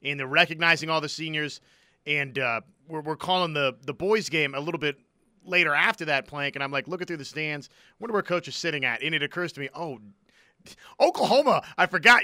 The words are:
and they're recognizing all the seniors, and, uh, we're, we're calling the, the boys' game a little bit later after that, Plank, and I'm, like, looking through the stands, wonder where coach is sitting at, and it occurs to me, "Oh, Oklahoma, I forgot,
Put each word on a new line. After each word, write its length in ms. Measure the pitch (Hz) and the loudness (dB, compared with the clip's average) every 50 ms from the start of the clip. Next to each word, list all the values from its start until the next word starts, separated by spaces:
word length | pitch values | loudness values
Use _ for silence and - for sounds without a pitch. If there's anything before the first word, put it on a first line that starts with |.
| - | -8
and 160 | 139 143 143 | -8 -6 -6
they're 80 | 135 | -6
recognizing 640 | 131 139 160 175 170 170 156 170 165 165 147 160 160 | 0 2 4 4 4 2 0 2 2 2 2 0 -2
all 100 | 160 160 | -2 -2
the 80 | 151 147 | -2 -4
seniors, 520 | - - 165 160 156 151 151 143 - - - _ _ _ _ _ _ _ _ | -6 -8 -8 -6 -6 -6 -6 -6 -8 -12 -18 _ _ _ _ _ _ _ _
and, 340 | 151 147 147 143 135 120 135 | -2 -2 -2 -2 -2 -4 -4
uh, 220 | 135 120 113 113 - _ _ _ _ - | -2 -2 -2 -2 -6 _ _ _ _ -12
we're, 120 | 165 156 | -12 -10
we're 160 | 147 151 156 | -8 -8 -8
calling 360 | 147 - - 185 185 180 165 156 | -6 -2 0 0 2 2 0 0
the, 240 | 147 143 131 123 - 135 | 0 0 0 -2 -4 -8
the 80 | 131 139 | -10 -8
boys' 340 | - 165 190 220 220 190 - | -4 0 0 0 0 0 -2
game 260 | 139 160 151 139 139 | 0 0 0 0 -2
a 60 | 139 | -4
little 200 | 147 165 170 160 | -6 -6 -6 -4
bit 180 | 143 147 143 - _ _ _ _ _ _ _ _ _ | -4 -4 -4 -6 _ _ _ _ _ _ _ _ _
later 280 | 180 180 180 175 160 147 | -2 2 2 2 4 2
after 320 | 147 170 208 220 - 170 | 2 2 2 0 -2 -2
that, 200 | 156 147 139 131 | -2 -2 -2 -2
Plank, 300 | - - 147 143 143 - | -4 -6 -6 -6 -4 -4
and 60 | 143 139 | -4 -6
I'm, 80 | 139 139 | -4 -2
like, 160 | 139 - - | -4 -4 -4
looking 180 | 170 180 180 | -6 -8 -6
through 120 | 170 175 156 | -8 -8 -10
the 60 | 139 | -10
stands, 460 | - - 156 156 151 151 147 139 - _ _ _ _ _ _ | -10 -8 -6 -6 -4 -6 -8 -10 -14 _ _ _ _ _ _
wonder 120 | 202 233 220 | -8 -2 -2
where 100 | 202 180 | -2 0
coach 260 | - 175 175 165 - | 0 -2 -2 -2 -4
is 80 | - | -8
sitting 280 | - - 170 151 147 131 | -6 -4 -4 -2 0 0
at, 180 | 127 117 113 127 | -2 -2 -2 -2
and 120 | 156 160 | -2 -2
it 80 | 156 143 | -2 -2
occurs 300 | 143 - 175 175 165 - | -2 -4 -6 -6 -6 -6
to 80 | 143 | -8
me, 80 | 139 135 - | -10 -10 -10
"Oh, 240 | 143 170 160 135 113 107 104 98 _ _ _ _ _ _ _ _ _ _ - - - - - - - | -10 -8 -8 -10 -12 -14 -20 -20 _ _ _ _ _ _ _ _ _ _ -20 -20 -20 -20 -20 0 2
Oklahoma, 640 | - 330 359 - - - 220 262 294 269 202 151 - - - - | 2 2 4 2 2 4 4 4 6 6 4 2 0 -2 0 2
I 80 | 175 | 2
forgot, 360 | 180 - 180 143 220 240 240 | 2 2 4 6 8 8 8